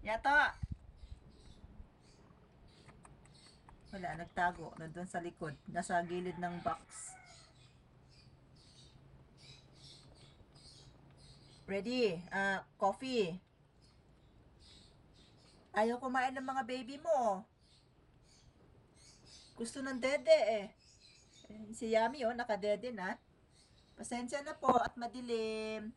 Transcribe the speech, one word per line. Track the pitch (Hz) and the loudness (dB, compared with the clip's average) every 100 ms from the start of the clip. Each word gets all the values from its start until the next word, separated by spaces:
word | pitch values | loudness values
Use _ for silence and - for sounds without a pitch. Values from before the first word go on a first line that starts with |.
Yato! | 202 220 269 294 247 - - - - - - - - - - - - - - - - - - - - - - - - - - - - - - - - - - | -2 0 4 6 4 0 -10 -10 -14 -20 -18 -18 -18 -20 -20 -20 -20 -20 -20 -20 -20 -20 -20 -20 -20 -20 -20 -20 -20 -20 -20 -20 -20 -20 -20 -20 -20 -20 -14
Wala, | 196 180 | -8 -6
nagtago. | 160 170 - 175 170 156 - | -6 -6 0 0 0 -12 -10
Nandun | 160 160 185 | -10 -8 -6
sa | 180 | -6
likod. | 170 170 156 139 - | -6 -6 -8 -8 -6
Nasa | 175 185 180 175 | -4 0 0 0
gilid | 180 180 175 | -4 -4 -4
ng | 175 175 | -6 -4
box. | 175 - - - - - - - - - - - - - - - - - - - - - - - - - - - - - - - - - - - - - - - - - - - - - - - - - - | -4 -6 -10 -14 -14 -16 -20 -20 -20 -20 -20 -20 -20 -20 -20 -20 -20 -20 -20 -20 -20 -20 -20 -20 -20 -20 -20 -20 -20 -20 -20 -20 -20 -20 -20 -20 -20 -20 -20 -20 -20 -20 -20 -20 -20 -20 -20 -20 -20 -20 -4
Ready? | 196 196 254 226 165 - | -2 0 4 4 2 -4
Ah, | 190 196 190 - - | 0 0 0 -4 0
coffee. | 202 214 262 247 180 180 - _ - - - - - - - - - - - - - - - - - - - - - 202 | 0 2 0 2 2 -2 -12 _ -20 -20 -20 -20 -20 -20 -20 -20 -20 -20 -20 -20 -20 -20 -20 -20 -20 -20 -20 -20 -6 2
Ayaw | 226 240 | 2 2
kumain | 262 254 254 | 0 0 0
ng | 262 262 | -2 -4
mga | 262 | -4
baby | 233 254 233 285 | -2 -4 -6 -8
mo. | 330 294 233 190 - _ _ - _ _ - - - - - - - - - - - - - - - | 2 4 4 0 -6 _ _ -20 _ _ -20 -20 -20 -20 -20 -20 -20 -20 -20 -20 -20 -20 -20 -20 -20
Gusto | - 233 277 | -10 -8 -6
ng | 269 262 | -6 -2
dede | 262 294 285 | 0 2 8
eh. | 311 214 220 196 - - - - - - - - | 8 8 2 -2 -12 -20 -20 -20 -20 -20 -20 -20
Eh, | 214 214 226 | -16 -14 -6
si | 226 | 2
Yami, | 220 233 294 | 4 4 2
oh, | 226 | -2
nakadede | 240 240 202 208 202 247 | -2 -2 0 2 0 0
na. | 226 185 233 _ - - - - - - - | -6 -6 -6 _ -20 -20 -20 -20 -20 -20 -16
Pasensya | 226 240 247 285 | -6 -6 -4 -6
na | 285 302 | -6 0
po | 269 247 | 4 6
at | 233 - | 4 -4
madilim. | 233 247 247 233 220 220 220 220 220 | -8 -8 -2 -2 0 -2 -4 -6 -8